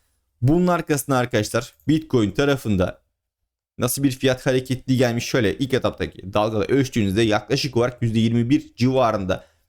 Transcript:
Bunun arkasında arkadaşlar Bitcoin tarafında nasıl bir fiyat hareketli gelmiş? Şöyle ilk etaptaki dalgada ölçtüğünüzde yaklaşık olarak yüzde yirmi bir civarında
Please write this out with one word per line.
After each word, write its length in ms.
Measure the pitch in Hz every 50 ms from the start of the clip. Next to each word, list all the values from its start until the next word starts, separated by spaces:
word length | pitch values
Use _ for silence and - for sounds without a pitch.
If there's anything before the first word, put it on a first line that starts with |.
| _ _ _ _ _ _ _ _ 120
Bunun 240 | 127 156 175 180
arkasında 500 | 175 175 165 160 - 151 135 - - 135
arkadaşlar 580 | 127 123 117 - 110 104 - - 113 120 - - _ _ -
Bitcoin 420 | 156 156 156 - - 123 107 98
tarafında 720 | 92 - 143 143 143 131 - 113 104 90 90 - - - _ _ _ _ _ _ _ _ _ _ _ _ _ _ _ -
nasıl 240 | - 127 - 135 139
bir 80 | 143
fiyat 360 | 123 - - 131 127 127 -
hareketli 500 | 139 127 131 127 - 127 120 - 131 131
gelmiş? 280 | 120 131 120 117 123 -
Şöyle 340 | - - 139 113 95 - -
ilk 160 | 139 131 131
etaptaki 580 | 117 - 101 - - 92 78 - - - 95 -
dalgada 320 | 104 107 113 110 107 92
ölçtüğünüzde 580 | - 120 139 131 123 - 120 104 98 92 107 117
yaklaşık 540 | 110 104 110 - - - 139 - 131 -
olarak 260 | 117 117 123 - - 120
yüzde 160 | 113 107 113
yirmi 320 | 113 117 117 117 117 117
bir 240 | 143 156 - - -
civarında 720 | - 120 131 131 131 127 113 107 101 95 92 92 - - _ _ _ _